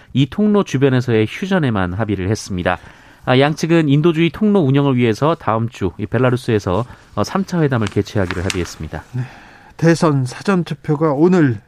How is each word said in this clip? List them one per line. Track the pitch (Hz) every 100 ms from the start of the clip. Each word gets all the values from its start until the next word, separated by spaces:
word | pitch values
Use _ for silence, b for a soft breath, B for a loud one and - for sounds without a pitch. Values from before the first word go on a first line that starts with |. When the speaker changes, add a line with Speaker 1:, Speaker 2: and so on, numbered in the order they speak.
| B
Speaker 1:
이 | 127 135
통로 | - 214 202
주변에서의 | - 135 139 127 120 113 110
휴전에만 | - 190 190 143 107 90
합의를 | 92 107 95 92
했습니다. | 107 - 92 90 90 B B B B -
아, | 127
양측은 | 143 156 160 165 156
인도주의 | 143 160 156 170
통로 | - 214 202
운영을 | 139 139 143 127
위해서 | 120 104 143
다음 | 165 - 110 113
주 | - 92 -
이 | 101
벨라루스에서, | 117 127 123 - 107 98 90 123 B B -
어, |
삼 | 104 190 190
차 | 175
회담을 | 151 127 104
개최하기로 | 104 98 107 90 90
합의했습니다. | 92 92 82 - 78 78 - 127
Speaker 2:
네, | 123 B B B B -
대선 | 165 165 170 139 127
사전투표가 | - - 190 165 156 - 147 160
오늘 | 139 170 180 147 107